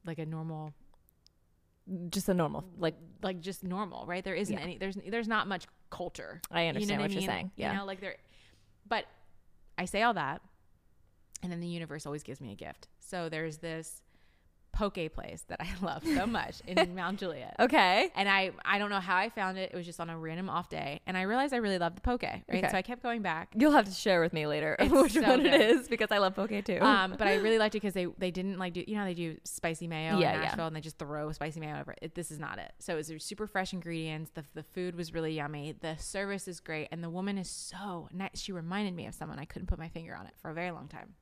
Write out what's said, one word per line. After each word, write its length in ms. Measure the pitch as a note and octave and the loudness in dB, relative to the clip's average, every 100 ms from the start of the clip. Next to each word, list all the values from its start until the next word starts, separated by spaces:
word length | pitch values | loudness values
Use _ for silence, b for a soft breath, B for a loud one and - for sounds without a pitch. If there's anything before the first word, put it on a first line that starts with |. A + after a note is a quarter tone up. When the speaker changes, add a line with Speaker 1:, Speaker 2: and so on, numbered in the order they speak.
Speaker 1:
like 140 | - D#3+ | -8 -6
a 80 | D#3 | -6
normal 460 | D#3+ D#3+ D#3 D#3 D3+ - - _ _ _ _ _ _ _ _ - F#3 F3 | -6 -6 -6 -10 -14 -20 -20 _ _ _ _ _ _ _ _ -10 -8 -4
Speaker 2:
Just 220 | G3 G3 | -4 2
a 40 | |
normal, 300 | F3+ D3+ D3 F#3 E3+ | 2 2 0 -10 -2
like, 180 | E3 E3 - - | -2 -2 -20 -6
Speaker 1:
like, 180 | F#3 F#3 | -6 -4
just 200 | E3+ F3+ | -8 -8
normal, 440 | F#3+ F3+ G3+ - - | -6 -4 -6 -8 -6
right? 180 | F3+ | -6
There 100 | F#3+ | -4
isn't 220 | F3 G#3 G3+ | -2 -2 -4
Speaker 2:
Yeah. 60 | |
Speaker 1:
any, 160 | D#3+ F3 | -6 -6
there's, 180 | F#3+ G3 F3+ | -6 -6 -6
there's 220 | A3+ A3 | -4 0
not 180 | A3 F#3+ | 0 0
much 200 | F#3 - _ - | -4 -8 _ -18
culture. 500 | - F3 - D#2+ D#3+ - | -8 -8 -8 -12 -12 -4
Speaker 2:
I 100 | E3+ | 0
Speaker 1:
You 40 | |
know 40 | E3 | 2
Speaker 2:
understand 280 | G#3 G#3 G3+ | 0 0 0
Speaker 1:
what 40 | |
I 20 | G3+ | 0
Speaker 2:
what 20 | |
you're 80 | G3 | 0
Speaker 1:
mean? 80 | F#3+ | 0
Speaker 2:
saying. 180 | F#3 F#3+ G#3 | -2 -4 -4
Speaker 1:
You 60 | |
Speaker 2:
Yeah. 100 | - G3 | -2 -2
Speaker 1:
know, 80 | |
like, 160 | G3 F#3+ | -4 -8
there, 160 | G3 - _ b b b b _ G3+ | -10 -12 _ b b b b _ -2
but 180 | A3 - - - - - - - - | -2 -2 -16 -20 -20 -20 -20 -10 -6
I 80 | |
say 180 | F3+ G3+ | -2 4
all 120 | A#3 | 4
that, 260 | F#3+ C#3 D#3 - _ _ _ _ _ _ _ _ - | 4 -2 -4 -10 _ _ _ _ _ _ _ _ -10
and 100 | F3+ | -8
then 80 | E3+ | -6
the 80 | F3 | -6
universe 380 | E3+ E3 D3+ D3 | -6 -6 -8 -6
always 160 | D3+ | -8
gives 180 | - C3+ | -8 -12
me 120 | B2+ | -12
a 40 | G2+ | -10
gift. 320 | D2+ - - _ | -12 -14 -20 _
So 280 | - F#3 E3 | -10 -6 -4
there's 300 | D#3 D#3+ D#3 | -4 -4 -6
this 420 | E3+ D#3+ E3 - _ _ _ _ _ _ _ | -8 -8 -10 -16 _ _ _ _ _ _ _
poke 260 | - G#3 G3 D#3+ | 0 0 0 -6
place 300 | - - E2+ | -6 -12 -14
that 180 | - - | -12 -8
I 80 | E3+ | -6
<laughs> 80 | F#3 F#3+ | -4 -2
love 180 | - | -2
so 220 | D#4+ C#4+ G#3 | 0 2 2
much 340 | A3 B2 - - | -2 -4 -8 0
in 300 | F#3 F3+ F#3 | 2 2 2
Speaker 2:
<laughs> 0 | |
Speaker 1:
Mount 240 | F3 G3 | -2 -2
Juliet. 340 | F3+ C#3+ B2 - | -4 -6 -10 2
Speaker 2:
Okay. 500 | B3 D4 F#3 G3 E4+ - | 6 8 8 6 4 2
Speaker 1:
And 120 | G3+ | 4
I, 220 | G3 F#3+ - | 4 4 -2
I 160 | - G3+ | 0 2
don't 100 | G3+ | 2
know 80 | G3 | 0
how 180 | F3+ F#3 | 2 2
I 120 | A3 | 2
found 280 | A3+ F#3+ F#3+ | -2 -2 -2
it. 140 | F#3 | -4
It 40 | F3+ | -6
was 100 | F3 | -8
just 140 | - | -8
on 100 | E3 | -8
a 80 | E3 | -6
random 320 | D#3+ E3 F#3 | -6 -4 -2
off 180 | E3 E3+ | -4 -4
day. 320 | D#3 C#3+ D3 - | -6 -4 -6 -4
And 100 | F#3 | -2
I 60 | |
realized 320 | F#3+ A#3+ C#4+ | 0 2 2
I 40 | B3 | 0
really 200 | G#3+ F#3 | 0 2
loved 180 | E3+ E3+ | 0 0
the 40 | |
poke, 240 | C4 B3 | -2 0
right? 180 | - - - | -2 -6 -2
Speaker 2:
Okay. 180 | F#3 F#3+ | 0 2
Speaker 1:
So 80 | F#3+ | 2
I 60 | |
kept 180 | - B3 | -2 -6
going 220 | B3+ A#3 | -4 -2
back. 320 | F#3+ D#3+ F3+ A3 | -2 -2 -2 6
Speaker 2:
You'll 140 | D4+ | 8
have 140 | D4 | 8
to 80 | G3 | 6
share 280 | F#3 G#3+ F3+ | 0 4 6
with 120 | E3 | 4
me 160 | D#3+ D3+ | 2 0
later 260 | D3+ D#3 - | 0 0 4
<laughs> 40 | |
Speaker 1:
It's 100 | - | 8
Speaker 2:
which 200 | C4 C4+ | 10 10
Speaker 1:
so 80 | G#3+ | 8
Speaker 2:
one 260 | A3 B3+ C#4+ | 6 8 8
it 40 | |
Speaker 1:
good. 100 | C#4+ | 8
Speaker 2:
is 260 | A3 B3+ B3 | 10 8 4
because 240 | A#3 G#3+ | 0 4
I 80 | G#3 | 6
love 160 | F#3+ | 4
poke 160 | G3 F#3+ G#3 | 2 -2 -2
too. 160 | G3+ A3 | 0 4
Speaker 1:
Um, 320 | G#3+ G3+ F#3 F#3 | 6 6 2 2
but 120 | G#3 | 4
I 80 | G3+ | 4
really 220 | G#3+ A3+ | 6 6
liked 180 | G#3+ G#3+ | 4 2
it 40 | |
'cause 120 | G#3 | -2
they, 140 | F#3 F3+ - | -2 -4 -2
they 140 | F#3 | -2
didn't, 260 | F3 F#3+ F#3 | -2 -4 -4
like, 140 | F3+ | -4
do, 100 | F3 | -6
you 100 | - | -4
know 80 | G#3+ | -2
how 40 | G3 | -2
they 80 | |
do 240 | E3+ E3+ - | -2 -4 -6
spicy 420 | - - E3+ D#3+ E3+ | -10 -4 -4 -2 -4
mayo 320 | D#3+ D#3+ F#3+ | -4 0 4
Speaker 2:
Yeah, 140 | D#3 | 4
Speaker 1:
in 60 | B2+ | 2
Speaker 2:
yeah. 40 | D#3+ | 0
Speaker 1:
Nashville 200 | - E3 | -2 -4
and 80 | |
they 60 | D#3 | -6
just 180 | D#3 - | -10 -10
throw 320 | C#3+ D3+ D3+ | -8 -4 -6
spicy 300 | D#3 D3+ D#3+ | -4 -6 -6
mayo 180 | D3+ C#3+ | -8 -8
over 140 | C#3+ | -10
it. 60 | - | -10
It, 120 | E3 - | -10 -8
this 160 | D#3 | -10
is 80 | D3+ | -8
not 180 | D3+ G2 | -8 -8
it. 140 | - - | -10 -12
So 140 | - | -4
it 20 | D#3+ | -4
was 160 | D#3 D#3 | -4 -8
super 220 | - G#3 G#3+ | -10 -8 -4
fresh 260 | F#3+ F#3 | -4 -4
ingredients. 580 | F#3 E3 E3 D#3+ D#3 D#3+ | -6 -4 -4 -4 -6 -8
The, 100 | - D3 | -10 -12
the 100 | - | -14
food 320 | D3+ F#3+ F3+ E3+ | -10 -6 -4 -4
was 180 | E3 | -4
really 200 | E3 D#3+ | -2 -2
yummy. 360 | D#3 D3 D3+ D3+ - | -2 -4 -6 -8 -6
The 180 | D#3+ D#3+ | -8 -6
service 500 | - F#3+ G3 G3 F#3 | -6 -4 -2 -4 -6
is 100 | E3+ | -12
great. 300 | - D#3+ D3 | -8 -6 -6
And 100 | E3 | -6
the 60 | E3+ | -6
woman 280 | F3 G3 G3 | -4 -2 -2
is 100 | F3 | -4
so 600 | - - F#3 G3+ F3 D#3 | -8 -10 -10 -8 -8 -8
nice. 180 | F3+ F#3+ | -8 -8
She 160 | - - | -8 -8
reminded 440 | F#3 E3 G3 G#3 F3 | -6 -4 -2 -2 -4
me 100 | - | -8
of 80 | |
someone. 240 | - D3+ - | -8 -10 -10
I 60 | |
couldn't 240 | D#3+ - F3+ | -10 -10 -2
put 100 | F3 | -2
my 100 | D#3+ | -2
finger 280 | E3 E3 - | -10 -12 -14
on 100 | F#2 | -16
it 60 | _ | _
for 80 | - | -10
a 40 | |
very 180 | D#3+ F3+ | -6 -6
long 160 | E3 - | -8 -14
time. 260 | - - - | -16 -18 -20